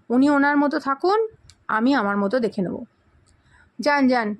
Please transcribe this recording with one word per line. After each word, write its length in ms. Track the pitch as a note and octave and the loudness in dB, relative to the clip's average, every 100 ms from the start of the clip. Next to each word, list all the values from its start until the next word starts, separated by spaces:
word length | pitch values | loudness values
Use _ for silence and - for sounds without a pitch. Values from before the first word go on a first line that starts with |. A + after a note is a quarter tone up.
| - | -2
উনি 160 | A#3+ C#4+ | 2 4
ওনার 280 | C#4+ C#4+ D4 | 4 2 2
মতো 200 | C#4+ D4 | 0 -2
থাকুন, 400 | C#4 C4+ F4+ G#4+ A4 - - _ - | -4 -2 0 0 -2 -8 -20 _ -6
আমি 240 | A3 A#3 C#4 | -2 2 2
আমার 160 | G3+ G3+ | 0 -2
মতো 120 | G3+ B3+ | -2 -2
দেখে 220 | A3+ G#3 | -2 -4
নেবো, 200 | F3 - A#3+ _ _ _ _ _ _ _ _ - | -6 -8 -12 _ _ _ _ _ _ _ _ -6
যান, 240 | D4 C#4+ C4 | -2 2 2
যান," 200 | B3 G#3+ | 0 -2